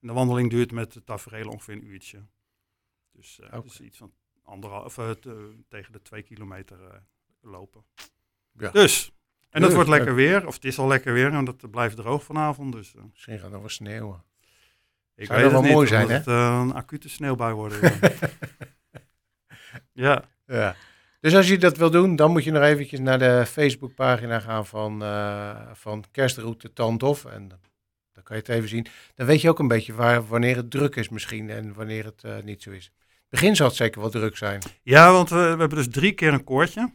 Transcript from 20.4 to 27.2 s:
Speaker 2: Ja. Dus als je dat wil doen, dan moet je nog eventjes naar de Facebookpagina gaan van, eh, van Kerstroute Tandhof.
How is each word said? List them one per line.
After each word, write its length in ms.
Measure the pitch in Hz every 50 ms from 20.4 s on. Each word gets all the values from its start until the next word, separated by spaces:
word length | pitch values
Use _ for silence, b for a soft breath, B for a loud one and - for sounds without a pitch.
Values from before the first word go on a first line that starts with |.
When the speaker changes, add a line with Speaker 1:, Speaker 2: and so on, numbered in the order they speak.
| _
Speaker 2:
Ja. 280 | _ 127 117 110 98 90 b b b b b b b b b
Dus 140 | - 156 165
als 140 | 196 190 175
je 100 | 196 185
dat 180 | 180 180 147
wil 140 | 147 165 165
doen, 260 | 156 175 185 190 175
dan 140 | 147 151 160
moet 140 | 170 165 139
je 60 | 156
nog 120 | 156 151 143
eventjes 380 | 147 151 143 143 135 - 135
naar 180 | 131 131 131 127
de 260 | 127 127 123 123 120
Facebookpagina 960 | 117 - - 151 143 123 117 - 123 - _ 131 131 127 113 113 117 117 113
gaan 260 | 101 113 113 110 107
van, 360 | 101 - 107 107 107 107 107 104
eh, 580 | 104 104 104 104 104 101 104 104 104 104 110 107 113 113
van 320 | - _ 110 107 107 104 _
Kerstroute 640 | _ - 135 127 123 - 110 113 113 113 - 117 _
Tandhof. 520 | - 120 113 113 113 123 135 147 143